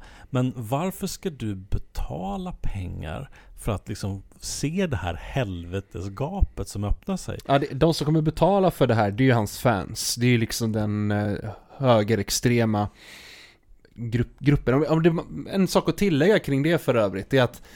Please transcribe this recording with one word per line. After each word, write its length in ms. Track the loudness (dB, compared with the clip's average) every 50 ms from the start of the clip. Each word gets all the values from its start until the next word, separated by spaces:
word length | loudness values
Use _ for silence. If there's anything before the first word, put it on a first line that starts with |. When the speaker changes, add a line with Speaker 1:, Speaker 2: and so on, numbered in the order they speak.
| -10 -16 -20 -20 -12 -6
Speaker 1:
Men 240 | -2 -2 -2 -2 -4
varför 520 | -6 -6 -4 -4 -2 -2 -4 -6 -6 -8 -8
ska 220 | -8 -8 -8 -10
du 260 | -8 -8 -6 -6 -6
betala 960 | -8 -10 -10 -12 -12 -12 -10 -8 -6 -6 -6 -6 -6 -8 -8 -8 -8 -8 -10 -8 -4
pengar 680 | -4 -4 -4 -4 -6 -8 -10 -10 -10 -10 -10 -10 -12 -14 -16 -20 -20 -20 -20 -10
för 140 | -6 -4
att 180 | -4 -4 -6 -8
liksom 340 | -10 -8 -6 -6 -8 -8 -12 -16 -20 -14
se 480 | -12 -10 -8 -6 -6 -4 -2 -2 -2 -2
det 80 | -4 -4
här 160 | -4 -6 -8
helvetesgapet 1500 | -8 -8 -6 -4 -4 -4 -4 -4 -8 -8 -8 -6 -8 -8 _ -10 -10 -10 -8 -8 -6 -6 -6 -2 0 0 0 0 -2 -10 -8
som 160 | -6 -4 -4
öppnar 340 | -2 -4 -4 -4 -6 -6 -6
sig? 220 | -6 -8 -10 -8 -2 2
Speaker 2:
Ja, 120 | 2 2
det, 80 | 2 0 0
de 200 | 2 2 4 4
som 120 | 2 0
kommer 160 | 2 2 2
betala 500 | 2 0 2 2 4 4 4 4 4 2
för 160 | 2 4 2 4
det 80 | 4
här, 160 | 4 2 2
det 120 | 2 2 4
är 20 |
ju 80 | 4 4
hans 260 | 4 2 0 -2 -2
fans. 560 | 0 2 2 0 -2 -6 -8 -6 -6 -4 -2
Det 100 | 0 2
är 40 | 4
ju 80 | 4 4
liksom 340 | 2 0 -2 -2 -2 -2
den, 400 | 0 0 -2 0 0 -2 0 0
eh, 260 | 0 0 0 -2 -2 -4 -6 -10 -12 -14 -16 -18 -8 0
högerextrema 1080 | 4 4 6 6 4 4 2 0 0 -2 -2 0 2 2 4 4 2 2 2 0 0 -2 -4 -10 -20 -20 -20 -20 -20 -20 -20 -20 -20 -20 _ _ _ _ -20 -20 _ _ -14
grupp-, 440 | -12 -8 -4 -2 -2 -2 -4 -6 -2
gruppen. 340 | 2 2 2 4 4 2 2
Om, 120 | 2 2 2
om 140 | 2 4 4
det, 120 | 4 4 2 -2 -6 -10 -12 -10 -4
en 160 | 0 0 2 2
sak 220 | 2 2 2 2
att 80 | 0 0
tillägga 420 | 2 2 4 4 4 4 4 4
kring 240 | 2 0 0 0 2
det 140 | 2 0 0
för 180 | 2 2 2
övrigt 380 | 2 2 2 0 -4 -4 0 2
är 80 | 2 2
att 180 | 2 0 -6 -20 -20 -20